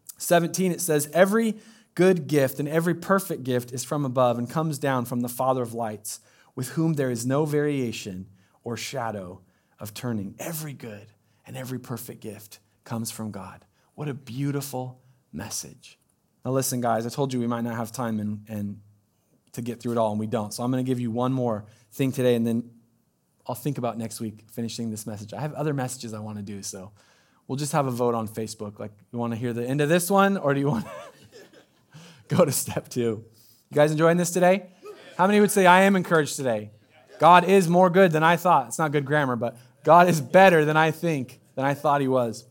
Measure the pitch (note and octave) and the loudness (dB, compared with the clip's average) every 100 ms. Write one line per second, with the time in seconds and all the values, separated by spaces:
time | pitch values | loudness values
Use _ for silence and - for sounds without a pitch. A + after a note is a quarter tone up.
0 | - - - F3 E3+ F3 F#3 E3 - D3+ | -20 -12 2 2 2 0 -2 -2 0 0
1 | D3 E3 F#3+ A3 A3+ G#3+ - - _ - | 0 4 4 4 0 -4 -12 -20 _ 2
2 | F#3 F3+ C3 D3 C3 - C#3+ D#3+ E3+ E3+ | 4 4 0 2 2 0 -2 0 0 -2
3 | - G3 F#3+ D3+ C3 B2 B2 C3 - D3+ | 0 0 0 -6 -2 -4 -4 -8 -6 -4
4 | C#3 B2 B2 A#2+ A#2+ D#3+ D#3+ C3+ C#3+ C3 | -2 2 2 0 -4 -4 -4 -2 -2 -2
5 | A#2+ B2 A#2+ A#2+ B2+ B2+ A#2 A#2 A2+ G#2+ | -2 -4 -6 -2 -2 0 -2 -6 -8 -8
6 | - - _ _ _ - B2+ - D#3+ D3+ | -12 -16 _ _ _ -10 -8 -2 0 0
7 | C3 A#2+ B2 C3+ D#3 D3 D3 C#3+ A#2+ G#2+ | -2 -2 -2 0 0 0 -2 -2 -4 -6
8 | G#2+ F#2 F#2+ _ _ _ A#2+ A2+ - C#3 | -10 -12 -14 _ _ _ -12 -10 -8 -8
9 | A2+ G#2 F2+ F#2 _ _ _ _ G#2+ - | -8 -8 -12 -16 _ _ _ _ -16 -10
10 | B2 A2 F#2+ - E3 D#3+ D#3 C3 A#2+ G#2 | -6 -6 -8 -10 -10 -10 -12 -14 -16 -16
11 | G#2+ _ _ _ - B2+ B2+ B2+ B2 A2+ | -20 _ _ _ -18 -14 -10 -10 -10 -10
12 | - A2+ A2 G2+ - - _ _ - A#2 | -12 -14 -14 -14 -18 -20 _ _ -10 -8
13 | A2+ - A2 G2 F#2+ - _ _ _ - | -8 -8 -10 -10 -16 -20 _ _ _ -12
14 | D3 B2 - B2 C#3 C#3 C#3 B2+ B2+ B2+ | -10 -10 -12 -6 -4 -4 -6 -8 -10 -14
15 | _ _ _ D2+ A2 - - - - _ | _ _ _ -14 -12 -10 -12 -18 -20 _
16 | _ _ _ _ B2+ C3 B2+ B2+ A#2+ A2+ | _ _ _ _ -4 -2 -2 -2 0 0
17 | A#2 C3 C#3 B2+ A#2 A#2 A#2 A2+ A2+ - | -2 -4 -4 -2 -2 -2 -4 -6 -8 -6
18 | A#2 G#2+ G#2 G#2 G#2+ G#2+ G2+ G2+ - _ | -6 -4 -4 -8 -10 -8 -8 -10 -18 _
19 | _ _ _ _ _ - A#2 A#2 A#2+ A#2 | _ _ _ _ _ -10 -10 -8 -4 0
20 | A2 G#2+ A2 A#2 G#2 - B2 C3 B2+ B2 | 0 0 -2 -4 -6 -6 -4 -2 -2 -2
21 | A#2+ A2+ B2+ C3 A#2+ G#2 G#2 _ _ - | -4 -2 -2 0 -2 -4 -8 _ _ -4
22 | C3+ B2+ B2 A#2+ A#2 A#2 A#2+ - _ _ | -4 0 2 2 2 -2 -4 -14 _ _
23 | _ _ _ _ - B2+ D3+ C3 A#2+ A2 | _ _ _ _ -10 -8 -6 -4 -4 -6
24 | A2+ - A2+ G#2 _ - A#2 A2+ A#2 G#2+ | -8 -8 -10 -10 _ -8 -8 -6 -8 -8
25 | - G#2 G#2 G#2 D3 - D3+ C#3 B2+ - | -10 -12 -12 -8 -8 -4 -4 -2 -4 -8
26 | A#2 G#2+ G#2+ G#2 G2+ G2+ G2+ G2 F#2+ - | -12 -10 -10 -10 -10 -10 -12 -12 -16 -20
27 | _ _ _ _ - C3+ D3 D#3+ C3+ A#2+ | _ _ _ _ -10 -8 -2 -2 -2 0
28 | B2 A#2 A2 A2 A2 - G#2 G#2 G#2+ G#2 | 0 0 -4 -8 -10 -10 -14 -12 -16 -16
29 | _ A#2+ A#2 A2+ A#2+ A#2 A#2+ C#3+ D3 F3 | _ -8 -6 -4 -6 -6 -4 -2 0 0
30 | F3 G3 G3 G3 C#3+ C#3 C#3 - - - | 2 4 4 2 0 0 0 -2 -6 -12
31 | - - - - - - _ _ _ - | -18 -20 -20 -20 -20 -20 _ _ _ -20
32 | - - - D3 E3 - - D3 - B2+ | -20 -20 -2 2 4 2 -4 -8 -6 -4
33 | A#2 G#2+ - _ _ _ _ C#3+ D3+ D3+ | -2 -4 -8 _ _ _ _ 2 2 4
34 | E3 E3+ E3+ F3+ F3+ F#3+ G3+ _ - - | 4 4 0 2 4 4 0 _ -20 -20
35 | - - F#3 G#3 G#3 G3+ F#3 F3+ G3 G3 | -12 0 4 4 4 6 6 8 6 4
36 | - E3 C#3+ - C3 A2 G#2+ - _ _ | 2 2 0 -2 -2 -2 -4 -14 _ _
37 | _ - D#3 F3 F3 G3 E3 F3+ F#3 F3 | _ 4 8 8 8 4 6 4 6 6
38 | F#3+ D#3 D#3+ E3+ F3+ D#3 A#2 - D#3 D3 | 4 6 4 4 4 2 2 -4 -2 -2
39 | C3+ D3+ C#3 A#2+ A#2 - - _ D3+ E3 | 0 0 0 -2 -4 -6 -16 _ 6 8
40 | F3+ E3 B2 F#3 F#3+ E3+ D3+ D#3 D#3+ D#3 | 8 4 4 8 8 8 4 4 2 2
41 | E3+ D3+ B2 - _ - C3+ C#3 D3+ C#3+ | -2 -2 -6 -12 _ -4 -2 0 0 0
42 | C3+ C3 A#2+ G#2+ - | 2 0 0 -4 -16